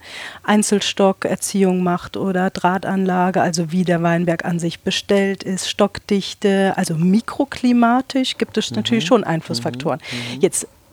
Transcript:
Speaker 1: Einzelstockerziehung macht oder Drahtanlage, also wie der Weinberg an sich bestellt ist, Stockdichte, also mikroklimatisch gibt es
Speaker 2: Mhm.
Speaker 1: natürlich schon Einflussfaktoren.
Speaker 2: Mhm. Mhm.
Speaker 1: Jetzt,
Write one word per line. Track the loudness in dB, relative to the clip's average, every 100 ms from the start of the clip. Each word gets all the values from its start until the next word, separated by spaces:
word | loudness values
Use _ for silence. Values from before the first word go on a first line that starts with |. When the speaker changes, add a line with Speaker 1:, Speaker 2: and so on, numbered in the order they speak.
| -6 -16 -14 -6
Speaker 1:
Einzelstockerziehung | 2 2 4 0 0 2 2 2 -2 -4 -2 2 2 2
macht | 0 -2 -4 -6
oder | -2 0 -2
Drahtanlage, | 0 0 0 -2 0 0 2 2 2
also | 0 0 -2
wie | 0
der | 2 2
Weinberg | 2 2 0 -2
an | -2 -2
sich | -2 -4
bestellt | -4 -4 0 2 2 -2
ist, | -6 -6 -4
Stockdichte, | 0 0 -2 -2 -2 -2 -2 0 2 2 0
also | -2
mikroklimatisch | 2 4 4 2 -2 -4 0 2 4 4 2 0 -2 -2 -2
gibt | -4 -2
es | -4
Speaker 2:
Mhm. | -4
Speaker 1:
natürlich | 0 0 4
schon | 2
Einflussfaktoren. | 2 -2 -4 -6 -6 -4 -4 -4
Speaker 2:
Mhm. | -6 -10 -8 0
Mhm. |
Speaker 1:
Jetzt, | 0 0 -8 _ _